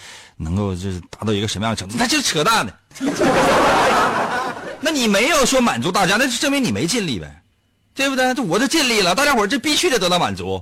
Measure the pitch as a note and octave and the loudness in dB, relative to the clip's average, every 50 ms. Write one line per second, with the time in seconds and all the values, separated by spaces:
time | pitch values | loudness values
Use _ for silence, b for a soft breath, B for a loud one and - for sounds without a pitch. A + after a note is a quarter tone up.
0 | B B B B B B B B D#2+ D#2+ F2 G2+ G#2 G2 F#2 E2+ F#2+ G2 F#2 F2 | B B B B B B B B -6 -4 -2 -2 -2 -2 -4 -4 -6 -6 -8 -8
1 | E2+ - - - G#2 G#2+ G#2+ G2 A2 G#2 - F#2+ A2 A2+ G#2+ - F2+ F#2+ D#3+ A3+ | -10 -14 -14 -8 -4 -2 -2 -2 -2 -4 -4 -4 -4 -4 -4 -6 -6 -6 -4 -2
2 | B3 A#3+ D4+ D4+ A#3 - - D#3+ - A3 A3+ G3+ D3 F#2+ - - _ _ - - | -2 0 0 0 0 -2 0 0 0 2 2 0 -2 -4 -8 -16 _ _ -12 -6
3 | C4+ C#4+ - - - C4 - - - - - - - - - - - C5 - - | -6 -4 -2 0 0 2 2 2 2 2 2 2 2 2 2 2 2 2 2 2
4 | - - - - - - - F#4 F#4+ - - - - - - - C4 D#4 D#4+ C4+ | 2 0 0 -2 -4 -4 -4 -4 -4 -6 -8 -10 -10 -12 -10 -6 -4 -2 0 0
5 | A#3 G#3+ G3 G3 A#3+ D#4 F4 D4 B3 - C4+ C4 A#3+ A3+ B2 A#2 B2 F3 F3+ G3+ | 2 2 2 2 2 4 4 2 2 4 4 4 2 2 0 0 -2 0 0 2
6 | F#3+ E3+ G3+ A3+ C#4 C4 A#3 - D#4 C#4 C#4 C#4+ B3 C#3 G2+ G2 D3 E3+ B3+ A#3+ | 2 2 2 2 2 0 0 -2 -2 0 0 0 0 0 0 0 -2 -2 -2 -2
7 | G3 D#3+ A#2 F2 D2+ D2 D2 - _ _ _ _ _ _ _ _ _ _ - - | -2 -2 -4 -6 -8 -12 -16 -20 _ _ _ _ _ _ _ _ _ _ -6 -4
8 | C4+ C#4 C4+ B3+ B3+ B3+ B3+ D4 B3 E3 E3+ G#3 C4+ B3+ - E4 C#4 B3 A3+ G#3 | -2 0 0 2 2 2 0 0 0 0 0 0 2 2 2 2 2 2 2 2
9 | F#3 E3+ F#3+ B3+ C#4+ D4 C#4 A3+ G3+ G3 C#4 A#3 - D#4 D4 - - F4+ C4 G#3+ | 2 2 2 2 2 4 4 4 2 2 0 0 0 0 0 2 2 2 2 2
10 | F3+ F3 F3+ F3 D3 G#2+ F#2+ F2 F2+ F#2+ F#2+ F#2 | 2 2 2 2 0 0 -2 -4 -4 -4 -6 -6